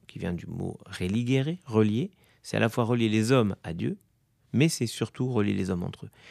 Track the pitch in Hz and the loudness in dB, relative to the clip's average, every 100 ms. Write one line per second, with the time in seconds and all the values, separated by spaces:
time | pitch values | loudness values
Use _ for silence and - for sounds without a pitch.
0 | _ - 92 87 - 85 92 - - 98 | _ -8 -6 -6 -6 -8 -8 -8 -12 -6
1 | 92 107 120 135 139 180 - 110 107 107 | -2 -2 0 0 0 -6 0 2 4 2
2 | 185 _ _ _ - 107 113 117 113 120 | -4 _ _ _ -4 0 0 2 0 2
3 | 113 110 110 131 107 - - 85 120 202 | 4 4 4 4 4 0 -8 -6 -6 -6
4 | _ _ _ _ _ - 160 - 117 - | _ _ _ _ _ 2 2 2 -4 -4
5 | 113 - 127 123 104 98 92 90 92 - | -6 -4 -2 0 0 0 -2 -2 -4 -8
6 | 104 _ - | -16 _ -20